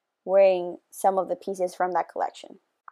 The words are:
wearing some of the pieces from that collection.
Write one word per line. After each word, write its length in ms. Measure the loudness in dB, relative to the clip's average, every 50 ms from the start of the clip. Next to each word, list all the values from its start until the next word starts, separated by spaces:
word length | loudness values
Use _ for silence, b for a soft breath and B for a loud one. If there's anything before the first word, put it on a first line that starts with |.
| _ _ _ _ _
wearing 540 | 0 4 4 4 4 4 2 -2 -6 -10 -12 _ _
some 260 | -12 0 0 0 2
of 120 | 2 -2 -2
the 60 | -6
pieces 400 | -8 -6 -8 -4 -4 -4 -6 -2
from 160 | -4 -4 -2 -2
that 160 | -4 -4 -4
collection. 500 | _ -6 -6 -6 -8 -14 -20 -20 -20 -20 _ _ _ _ _ -6